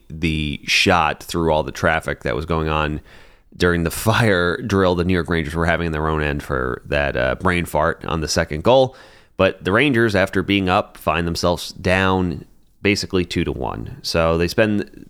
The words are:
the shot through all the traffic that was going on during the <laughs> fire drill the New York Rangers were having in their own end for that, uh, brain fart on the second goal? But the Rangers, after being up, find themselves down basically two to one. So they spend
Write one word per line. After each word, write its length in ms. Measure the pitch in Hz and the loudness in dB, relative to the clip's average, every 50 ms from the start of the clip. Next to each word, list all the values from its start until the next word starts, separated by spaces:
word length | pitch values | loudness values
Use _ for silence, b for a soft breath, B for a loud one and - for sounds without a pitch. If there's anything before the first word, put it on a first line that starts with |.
| _ - | _ -16
the 520 | 76 78 85 82 78 78 76 73 71 - - | -10 -4 -2 -2 0 0 -2 -4 -6 -8 -4
shot 580 | - - - - 101 92 85 78 76 71 - - | -2 0 2 4 4 4 4 4 2 -2 -4 -8
through 280 | - - 87 82 80 | -6 -2 0 2 2
all 140 | 78 78 73 | 2 2 0
the 80 | 65 - | -2 -4
traffic 500 | - - 85 80 80 - 73 71 - - | -2 0 0 0 0 -2 -4 -8 -6 -4
that 140 | 73 58 | -4 -4
was 100 | 67 80 | -4 -2
going 220 | 82 82 80 80 78 | -2 -2 -2 0 0
on 320 | 78 78 76 76 76 76 B B B B B B B B B B - | 0 0 0 -2 -2 -4 B B B B B B B B B B -6
during 260 | - 87 90 87 85 82 | 0 0 2 2 2 0
the 80 | 82 | -2
<laughs> 0 | |
fire 680 | - - - 110 107 113 120 107 98 90 87 87 82 - | -4 -4 -2 0 2 2 4 2 2 2 2 0 -2 -2
drill 360 | - - 98 98 95 90 90 | -4 0 0 2 2 2 2
the 100 | 87 85 | 2 2
New 100 | 90 95 | 2 2
York 140 | 87 80 71 | 0 0 0
Rangers 260 | 87 82 76 71 78 | -2 -2 -2 -2 -2
were 120 | 82 82 | -2 0
having 200 | 85 82 80 85 | 0 0 0 0
in 60 | 82 78 | -2 -2
their 160 | 76 78 80 | -2 -2 0
own 140 | 80 78 76 | 0 0 0
end 200 | 73 71 73 - | -2 -2 -4 -4
for 400 | - 73 64 62 64 60 - - | -4 -4 -4 -2 -4 -6 -6 -6
that, 320 | - 71 71 71 67 65 | -4 -2 -2 0 0 -2
uh, 180 | 65 62 65 64 | -2 -2 -2 -2
brain 280 | - 82 92 87 87 85 | -2 0 0 0 0 -2
fart 400 | - - 76 78 82 - - - | -2 -2 0 0 0 -2 -4 -6
on 160 | 50 - 82 | -6 -4 -4
the 80 | 78 76 | -2 -2
second 340 | - 87 82 - - 78 82 | 0 -2 -2 -2 -2 -2 2
goal? 320 | 110 127 135 131 123 B B B B B B B B B | 4 4 6 4 2 B B B B B B B B B
But 280 | - 95 95 - - 78 | 0 2 2 0 -2 -2
the 80 | 90 95 | 0 2
Rangers, 420 | 113 139 151 127 117 117 113 98 | 2 2 2 4 2 2 2 2
after 280 | 95 95 95 - 98 85 | 2 0 2 0 0 0
being 260 | 90 101 101 95 92 | 2 2 2 2 2
up, 280 | 90 104 - - - | 2 0 0 -2 -8
find 300 | - - - 78 82 87 | -8 -2 -2 0 0 0
themselves 440 | 85 85 - - 87 87 - - - - | -2 -2 0 0 0 0 0 -4 -10 -10
down 720 | - 92 95 90 95 95 95 95 92 92 87 73 - - - - - _ _ _ _ | -4 -2 0 2 2 2 2 2 2 0 0 -2 -6 -10 -16 -20 -20 _ _ _ _
basically 440 | - 101 101 - - - - 92 87 | 0 0 0 0 -2 -2 0 0 0
two 180 | - - 90 80 | 0 0 -2 -2
to 80 | 76 | -2
one. 480 | - - 64 52 50 55 57 - - - - | -2 -4 -6 -6 -6 -8 -10 -12 -12 -12 -8
So 360 | - - 85 82 82 82 82 | -4 0 2 2 2 2 2
they 80 | 87 | 0
spend 600 | 85 - - 110 107 104 101 - - - - - | 0 2 2 2 2 2 -2 -2 -6 -10 -20 -20